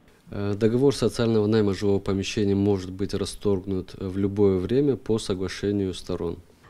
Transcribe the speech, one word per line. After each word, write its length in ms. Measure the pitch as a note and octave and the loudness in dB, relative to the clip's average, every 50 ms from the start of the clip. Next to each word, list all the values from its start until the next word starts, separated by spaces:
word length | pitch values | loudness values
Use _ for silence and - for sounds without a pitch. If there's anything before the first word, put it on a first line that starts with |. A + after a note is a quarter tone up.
| - _ _ _ _ - | -16 _ _ _ _ -12
Э, 220 | G#2+ G2+ G2+ G2+ G2+ | -8 -4 -4 -2 0
договор 400 | G2+ A2+ A2 A#2 B2 C#3 C#3 B2+ | 2 2 2 4 4 4 4 4
социального 520 | - B2 G#2+ - - A#2 A2+ A2+ G#2+ G#2 | 2 0 0 0 0 0 2 2 2 4
найма 260 | G#2+ A2 A2 G#2 G2+ | 4 4 4 4 2
жилого 280 | F#2+ F2+ G#2 G2+ G2 F#2+ | 0 0 0 2 2 0
помещения 540 | - G2+ F#2+ G2 F#2+ - - A2+ G#2 G2 G2 | 0 -2 -2 -2 -2 -2 -2 0 0 2 2
может 360 | G2 G2+ G#2 G2+ F#2+ F#2 F2+ | 2 4 2 2 0 -2 -6
быть 240 | F#2 F#2+ G2+ F2 - | -6 -6 -6 -4 -4
расторгнут 800 | G2 G2 - - - - G#2 G2 F#2 F#2+ G2 F#2+ F#2 E2+ - - - | -4 -4 -6 -6 -4 -2 0 0 0 -2 -4 -4 -4 -6 -8 -10 -10
в 200 | G2+ F#2+ F2+ G2 | -8 -6 -2 -2
любое 400 | G2 G2 G2 G#2 G#2 G2 F#2+ F#2 | -2 0 2 4 4 4 4 2
время 380 | F2+ F#2 A#2 C3+ D3 C#3+ A#2+ | 0 0 0 2 2 2 0
по 220 | - - - A2 A2 | -2 -2 -2 -2 -2
соглашению 760 | - - G2 F2+ F#2+ F2+ - - - G2+ G#2 G2+ G2 F#2+ F2 | -2 -2 -4 -4 -4 -6 -6 -4 -2 -2 0 0 -2 -2 -4
сторон. 420 | - - - F2+ F2 F2 E2+ - - - _ _ _ - | -6 -8 -8 -6 -4 -4 -6 -8 -8 -14 _ _ _ -20